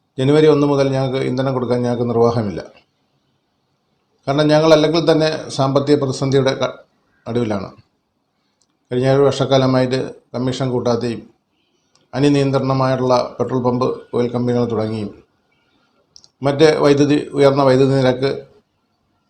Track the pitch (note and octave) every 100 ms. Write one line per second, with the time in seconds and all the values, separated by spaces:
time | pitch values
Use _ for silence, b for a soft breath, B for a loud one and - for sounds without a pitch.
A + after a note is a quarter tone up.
0 | _ - C3 D3+ D#3 C#3+ C#3+ C#3 C3+ C3
1 | C3+ C3 C3 B2+ C3 B2+ A#2+ B2 A#2+ A#2
2 | A#2+ A#2 A#2 B2 G#2 D#2+ - - _ _
3 | _ _ _ _ _ _ _ _ _ _
4 | _ _ - C#3 D3+ D3+ D#3+ D#3 D#3+ E3
5 | D#3 D#3 D#3 C#3+ - - C3+ C#3 C3 C#3+
6 | C3+ B2+ C3+ C3+ C3 C3+ B2+ - _ _
7 | _ _ - A#2 A#2 G2+ F#2+ - _ _
8 | _ _ _ _ _ _ _ _ _ B2+
9 | C3 C3+ C#3 C3 B2+ C3+ C3 C3 B2+ C3
10 | - - _ A#2+ B2+ B2+ C3 B2 A2+ A#2
11 | A#2+ G#2+ - _ _ _ _ _ _ _
12 | _ B2 C#3+ C#3+ C#3 C3+ C3 C3+ C3 C3
13 | B2+ B2 - - A#2+ C3 B2 B2 B2+ -
14 | - A#2 A#2+ A#2+ B2 A#2+ A#2 A2 A2 A2
15 | G#2 - _ _ _ _ _ _ _ _
16 | _ _ _ _ C3+ C3+ D#3 C3+ D3 C#3
17 | C#3+ D3 - C#3+ C#3 C3+ C3+ B2+ C3+ C3+
18 | B2+ B2 C#3 - - _ _ _ _ _
19 | _ _ _